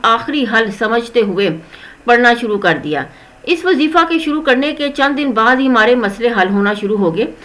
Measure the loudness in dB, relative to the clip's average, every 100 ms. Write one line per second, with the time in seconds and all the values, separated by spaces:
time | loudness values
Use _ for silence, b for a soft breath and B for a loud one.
0 | 0 0 -2 -4 0 0 0 -2 -2 -2
1 | -2 -2 0 0 -2 -4 B B B B
2 | 0 4 4 2 -2 0 0 0 -2 -4
3 | -6 B B B -4 -2 0 0 2 2
4 | 0 0 -2 -2 0 0 0 -4 -4 0
5 | 0 0 -2 0 2 2 2 4 4 2
6 | 0 -2 -2 0 0 2 0 -2 -2 0
7 | 0 0 -4 -6